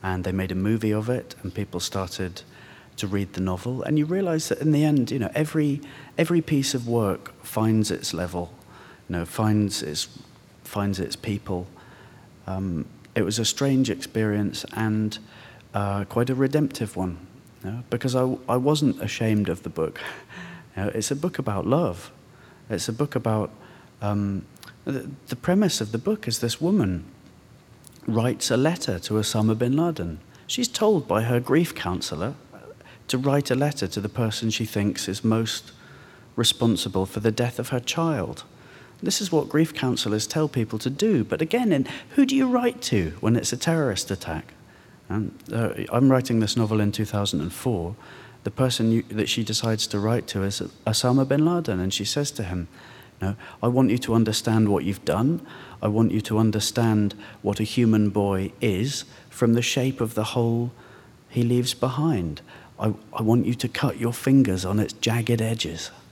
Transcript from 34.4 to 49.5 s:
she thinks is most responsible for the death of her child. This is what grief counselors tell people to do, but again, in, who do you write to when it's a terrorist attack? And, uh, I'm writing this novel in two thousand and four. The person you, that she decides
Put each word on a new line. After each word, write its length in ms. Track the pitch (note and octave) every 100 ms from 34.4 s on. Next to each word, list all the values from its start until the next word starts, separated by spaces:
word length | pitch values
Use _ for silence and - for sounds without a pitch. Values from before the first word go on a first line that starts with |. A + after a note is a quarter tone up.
| A2+
she 160 | G#2+ A2
thinks 420 | - G2+ - -
is 160 | G2+
most 480 | A2+ A2 A2+ - - - - - - - - -
responsible 720 | A#2 - A#2 G2 - G2 F#2+
for 160 | -
the 100 | A2
death 260 | G#2+ A#2+ -
of 120 | A2+
her 100 | B2+
child. 640 | A#2+ - E3 D3 E2 - - - - - - -
This 200 | - G3+
is 100 | G3
what 160 | D#3+ -
grief 260 | D#3 D#3+
counselors 540 | - C3 B2 - G#2+ G#2+
tell 200 | - D3+
people 320 | C3+ A2 A2
to 100 | -
do, 340 | C#3 A3 F#3
but 180 | G#2+ -
again, 300 | D#3+ A#3+ A#3+
in, 160 | D3+ - - - -
who 100 | C4+
do 100 | C4+
you 140 | C4
write 320 | B3 A#3+ A#3+
to 280 | - G#2+ E2 D#2
when 140 | G#2+ A#2
it's 180 | -
a 40 | B2
terrorist 540 | - E3 C#3+ G2 -
attack? 420 | F#2+ - D#2+ - - - - - - -
And, 240 | G2 G#2 - -
uh, 200 | A#2 A2+ - G#2+
I'm 220 | A#2+ C3+
writing 280 | C3 B2+ A#2
this 180 | G#2+ -
novel 240 | A2 G#2+
in 100 | G#2
two 140 | G2+ G#2+
thousand 360 | G#2 G2+ F2
and 120 | D#2+
four. 420 | - C3 G#2 E2+ G#2+ - - - -
The 80 | -
person 400 | - C3 B2 A2+
you, 100 | A2+ -
that 180 | G#2 -
she 160 | -
decides 440 | G#2+